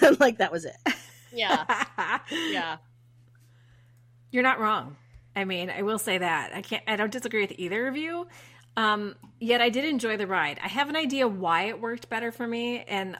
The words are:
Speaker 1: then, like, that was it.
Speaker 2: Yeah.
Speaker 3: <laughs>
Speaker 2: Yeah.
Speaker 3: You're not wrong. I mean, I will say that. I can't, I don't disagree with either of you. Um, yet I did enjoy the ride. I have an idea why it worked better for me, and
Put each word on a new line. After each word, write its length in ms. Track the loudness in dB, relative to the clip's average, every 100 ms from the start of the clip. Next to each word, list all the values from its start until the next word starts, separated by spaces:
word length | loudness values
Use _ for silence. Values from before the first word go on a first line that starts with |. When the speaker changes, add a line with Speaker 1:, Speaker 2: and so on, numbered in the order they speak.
Speaker 1:
then, 160 | 8 8
like, 200 | 6 6
that 120 | 0
was 140 | 0 -6
it. 100 | -6 -4 -4 -8 -20 -10
Speaker 2:
Yeah. 320 | -2 2 2 2 -2 -2 -4 -2 -4 -4
Speaker 3:
<laughs> 20 | -4 -2
Speaker 2:
Yeah. 260 | -2 -4 -8 -14 _ _ _ _ _ _ _ _ -20 _ _ _ _ -4
Speaker 3:
You're 140 | 2
not 160 | 2 4
wrong. 380 | 2 0 -2 -12 _ -20 -10 -4
I 80 | -2
mean, 240 | -2 -4
I 140 | -4
will 160 | -2 -2
say 180 | 0 0
that. 360 | 2 0 -2
I 80 | -8
can't, 200 | -6 -6 -2
I 120 | 0
don't 160 | -2
disagree 300 | -2 -4 -2
with 100 | -2 -4
either 300 | -4 -2 -2
of 80 | -4
you. 320 | -6 -6 -10 -14 -20 -20 -10 -2
Um, 400 | 0 0 -2 -10 -20 -6
yet 220 | 2 4
I 80 | 4
did 160 | 2 0
enjoy 320 | 0 -2 -2
the 100 | 0
ride. 320 | 0 0 -2
I 60 | -4
have 220 | -2 -2
an 80 | -2
idea 280 | -2 2 0
why 420 | 0 2 2 0
it 100 | -4
worked 300 | -6 -8 -6
better 240 | -6 -4
for 120 | -6 -6
me, 340 | -4 -4 -6
and 380 | -4 -6 -4 -8